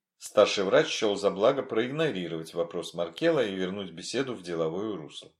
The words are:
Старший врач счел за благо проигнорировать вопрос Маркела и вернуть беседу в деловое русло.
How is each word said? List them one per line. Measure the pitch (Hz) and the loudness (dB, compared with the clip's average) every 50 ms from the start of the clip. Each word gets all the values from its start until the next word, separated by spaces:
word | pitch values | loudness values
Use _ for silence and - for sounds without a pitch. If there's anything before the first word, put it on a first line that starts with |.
| _ _ _ _ | _ _ _ _
Старший | - - - 104 101 - - - - | -18 2 6 6 6 6 4 2 2
врач | 95 117 147 160 160 | 4 4 4 4 2
счел | - - 117 104 101 | 0 0 0 0 2
за | 92 98 98 | 2 2 0
благо | 87 95 104 123 139 135 | 2 4 4 4 4 2
проигнорировать | - - 117 110 123 127 139 156 165 147 107 92 87 82 82 80 80 - | -2 -2 0 0 0 0 -2 -2 -2 -2 -2 -4 -4 -4 -6 -8 -8 -6
вопрос | - 87 85 - - 87 80 - | -4 -4 -4 -4 -4 -6 -8 -6
Маркела | - 87 87 82 - - 160 170 165 143 117 | -6 -6 -6 -6 -4 0 2 2 4 4 2
и | 101 95 | 0 -2
вернуть | 92 92 90 98 104 98 90 | -2 -4 -4 -4 -6 -8 -10
беседу | 82 85 87 - - 120 139 131 113 | -12 -12 -8 -4 -4 -4 -2 -4 -6
в | 95 | -8
деловое | 87 87 85 82 80 80 82 - 110 110 101 | -8 -6 -2 -2 -2 -2 -2 -4 -4 -4 -6
русло. | 85 76 - - - - - _ | -8 -10 -12 -14 -16 -18 -18 _